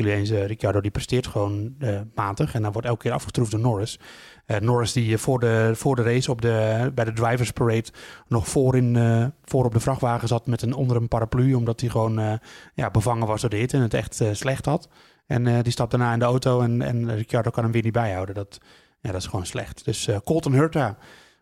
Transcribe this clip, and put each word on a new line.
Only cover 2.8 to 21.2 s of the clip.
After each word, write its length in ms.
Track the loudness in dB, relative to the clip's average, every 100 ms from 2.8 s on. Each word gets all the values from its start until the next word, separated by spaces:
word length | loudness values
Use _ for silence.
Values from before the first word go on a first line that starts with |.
| -4
elke 140 | -4
keer 100 | -2
afgetroefd 380 | -4 -4 -2 -2
door 100 | 0
Norris. 380 | 0 0 -4 -8 -18 -20 -20 -20 _
Eh, 120 | -2
Norris 320 | 2 2 2
die, 200 | 0 0
eh, 40 | 0
voor 200 | 0 0
de, 300 | 2 4 2
voor 220 | 2 0 2
de 60 |
race 280 | 2 2 0
op 120 | 0
de, 480 | 0 2 2 0 -2
bij 100 | -2
de 80 | -2
Drivers 380 | 0 0 0 -2
Parade 340 | 0 2 2 -2 -12 -20 -20 -4
nog 200 | -2 0
voor 280 | 2 4 4
in, 200 | 4 4
eh, 300 | 4 2 0 -4
voor 200 | -4 0
op 80 | 2
de 80 | 2
vrachtwagen 480 | 0 0 0 0 0
zat 180 | -2 -2
met 160 | -2
een, 120 | -2
onder 220 | -2 0 0
een 120 | 0
paraplu. 460 | 0 0 2 2
Omdat 260 | 2 0 -2
hij 100 | -2
gewoon, 280 | 0 0 0
eh, 140 | 0 -2 -8 -20 -14
ja, 160 | -4 0
bevangen 360 | 2 2 0 0
was 140 | 0
door 100 | 0
de 60 | 0
hitte 200 | 0 2
en 60 |
het 120 | 2
echt, 260 | 0 -4 -2
eh, 80 | -2
slecht 320 | 0 -4 -2
had. 240 | -2 -2 -4 _ -20 _ _
En, 200 | 0 2
eh, 160 | 2
die 100 | 2
stapt 180 | -2 0
daarna 220 | 2 2
in 60 | 2
de 60 |
auto 360 | 2 2 2 2
en, 220 | 2 0
en 320 | 0 -2 -2
Ricciardo 360 | -4 -2 0 0
kan 120 | 0
hem 100 | 0
weer 100 | 2
niet 100 | 0
bijhouden. 420 | 0 -2 -2 -6
Dat, 240 | -6 -10 -14 _ -20 _ _
ja, 120 | -6
dat 80 | -6
is 60 | -4
gewoon 200 | -6 -6
slecht. 380 | -8 -10 -8
Dus, 220 | -6 -4 -2
eh, 80 | -2
Colton 280 | 0 0 2
Herta. 440 | 2 4 2 -2 -4 -16 -20